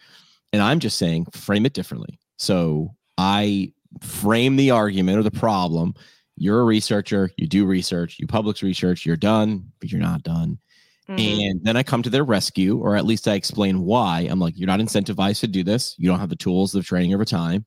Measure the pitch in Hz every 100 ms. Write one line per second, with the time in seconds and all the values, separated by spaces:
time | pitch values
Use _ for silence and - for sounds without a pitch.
0 | _ - _ _ _ 104 101 160 123 -
1 | 87 82 85 - - 101 127 - - 58
2 | - - _ - - 92 82 78 82 -
3 | _ - 95 101 104 101 92 - _ -
4 | - - 101 113 127 135 135 120 107 95
5 | 92 101 107 - 113 98 87 82 87 -
6 | - _ _ - 95 110 117 107 - 104
7 | - 101 92 - 80 95 98 92 - 87
8 | 85 - - 110 107 101 98 90 90 90
9 | 80 82 101 110 107 101 90 - 110 92
10 | 85 87 - 82 - - _ _ _ _
11 | - 190 107 104 101 92 104 113 131 123
12 | 120 131 143 101 - - 95 107 98 104
13 | 98 110 - 101 - - 98 92 87 120
14 | 101 82 87 95 85 82 92 95 113 107
15 | 101 101 98 107 113 95 90 117 - -
16 | 87 90 95 82 92 90 95 98 87 90
17 | 87 98 107 87 85 95